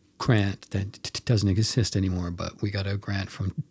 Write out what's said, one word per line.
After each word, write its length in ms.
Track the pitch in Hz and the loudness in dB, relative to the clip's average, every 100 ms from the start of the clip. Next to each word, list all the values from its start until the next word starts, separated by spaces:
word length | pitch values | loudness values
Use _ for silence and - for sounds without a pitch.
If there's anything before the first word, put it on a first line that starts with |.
| _ - | _ -4
grant 500 | - 107 101 92 - | 4 4 4 -2 -4
that 220 | 98 101 | -4 -4
t-, 180 | - - | -6 -10
t-, 100 | - - | -6 0
doesn't 240 | 113 98 | 2 4
exist 460 | 92 107 - 104 98 | 4 2 2 0 0
anymore, 340 | 95 90 87 | 0 0 -4
but 300 | 87 82 - | -6 -8 -6
we 100 | 104 | -4
got 160 | 101 98 | -2 -2
a 80 | 98 | -4
grant 340 | - 98 95 | -2 -4 -4
from 220 | - 95 - - | -4 -4 -4 -8